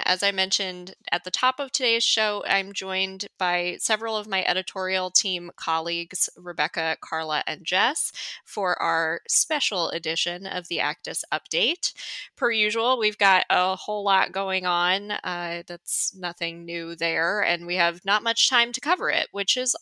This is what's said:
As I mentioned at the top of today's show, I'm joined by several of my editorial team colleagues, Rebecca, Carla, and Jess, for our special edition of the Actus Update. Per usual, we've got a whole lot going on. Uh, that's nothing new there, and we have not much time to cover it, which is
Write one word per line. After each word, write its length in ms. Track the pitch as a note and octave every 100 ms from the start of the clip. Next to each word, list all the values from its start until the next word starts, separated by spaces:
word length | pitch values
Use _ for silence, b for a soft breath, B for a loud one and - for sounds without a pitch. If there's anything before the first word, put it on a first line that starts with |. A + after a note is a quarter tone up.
As 180 | - F#3
I 80 | G3+
mentioned 640 | F#3+ F#3+ - F#3+ F3+ F3+ - -
at 140 | F3
the 80 | F#3
top 260 | - B3+ C4
of 140 | C4+
today's 320 | - B3 A#3
show, 400 | - - G#3+ G#3 -
I'm 260 | G3 F#3+
joined 540 | G3 F#3+ F#3 F#3+ F#3+ - -
by 420 | F3+ F3 F3 E3+
several 360 | - G#3+ A3+ G#3+
of 120 | G#3
my 160 | F#3+
editorial 680 | - F3+ F#3+ F#3+ F#3 F#3+ F#3
team 400 | - G3+ F3+ F3 -
colleagues, 760 | - E3 E3 E3+ E3+ - - -
Rebecca, 600 | F3+ E3 D#3 - D#3+ -
Carla, 420 | - D#3+ D#3+ D3+ -
and 160 | D3+
Jess, 480 | D#3 F#3 A3+ D#4+ - - B B
for 360 | - - F#3 -
our 420 | E3 E3 D#3+ E3+ -
special 600 | - - D4+ - G3 E3
edition 560 | E3+ D#3+ E3 F3 F3 F#3+
of 220 | F3+ F3
the 100 | E3
Actus 460 | C#3+ D3+ - - -
Update. 600 | D#3 - D#3+ A3+ E4+ - - B B B -
Per 160 | A#3+
usual, 440 | A3 G#3 A3+ A#3 B3+
we've 220 | G#3+ G#3
got 260 | G3+ F#3 -
a 240 | F3+ F#3
whole 300 | F#3+ - G#3+
lot 260 | G3+ F#3+ -
going 360 | F#3+ G3 F#3+ F3+
on. 440 | F3 F3 G3 G#3
Uh, 540 | - - F3 F3 E3+ -
that's 480 | F3 - - -
nothing 500 | F#3+ F3+ F3 E3+ E3+
new 300 | E3+ E3+ E3
there, 480 | E3 E3+ D#3+ E3+ G#3
and 240 | - E3+ F3
we 80 |
have 300 | F3+ E3+ F3
not 180 | F#3 G#3
much 260 | A3+ A3+ -
time 220 | B3+ A#3
to 100 | A#3+
cover 300 | C#4+ F4+ F#3+
it, 160 | - -
which 240 | G3+ G3 B3+
is 180 | B3+ -